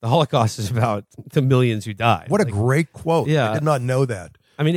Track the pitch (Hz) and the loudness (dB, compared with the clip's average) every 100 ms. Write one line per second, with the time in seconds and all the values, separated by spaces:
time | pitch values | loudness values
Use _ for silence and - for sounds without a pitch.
0 | 117 160 147 139 113 - 101 117 117 104 | 0 2 2 2 0 -2 -4 0 0 -2
1 | - - - 160 131 127 123 107 110 101 | -6 -20 -4 0 2 2 2 0 -6 -2
2 | 117 87 85 202 147 101 120 143 165 - | 2 2 0 0 0 0 0 0 -2 -6
3 | 160 165 123 151 110 117 151 139 123 131 | -2 0 0 0 0 0 0 0 0 0
4 | 131 98 82 _ _ - 151 | -2 -4 -12 _ _ -2 -2